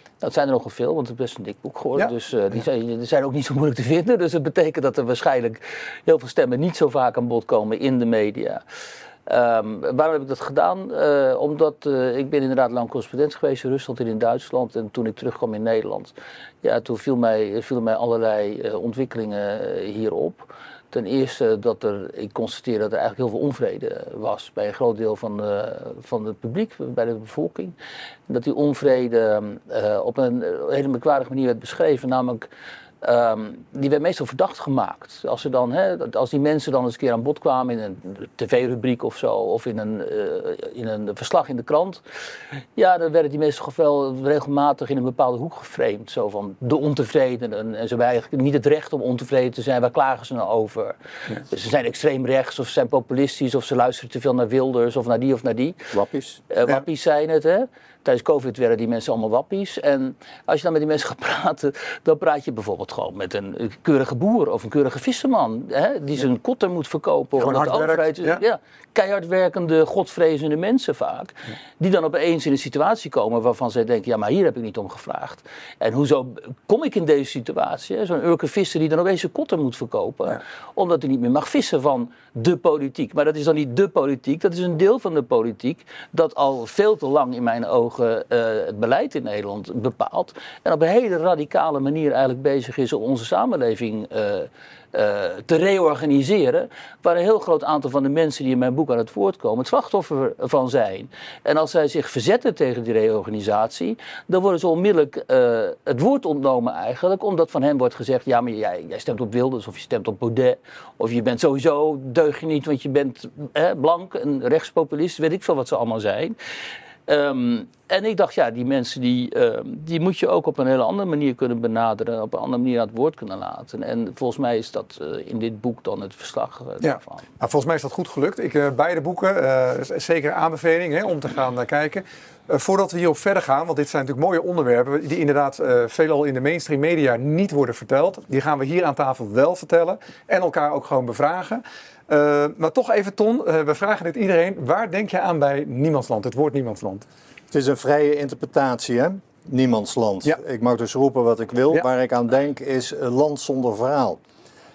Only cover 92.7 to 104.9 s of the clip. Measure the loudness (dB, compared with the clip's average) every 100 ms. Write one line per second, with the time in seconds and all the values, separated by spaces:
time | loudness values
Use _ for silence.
92.7 | -2 -2 -2 -2 -2 0 0 2 2 0
93.7 | 0 -4 -4 -6 -4 -2 -4 -6 -12 -20
94.7 | -20 -8 0 0 0 -4 -6 0 2 4
95.7 | 4 2 2 2 2 4 4 4 2 0
96.7 | -8 -20 -2 0 2 4 2 4 0 2
97.7 | 0 0 0 2 2 2 0 0 2 2
98.7 | 0 0 0 -2 0 0 0 -2 -2 0
99.7 | 0 2 -2 0 -2 -2 -2 0 2 2
100.7 | 2 0 -2 -12 -18 -18 -6 0 2 2
101.7 | 2 2 0 -4 -2 2 2 2 0 0
102.7 | 0 0 2 4 2 -2 -4 0 2 0
103.7 | -2 -4 -4 -10 -16 0 2 4 2 2
104.7 | 2 4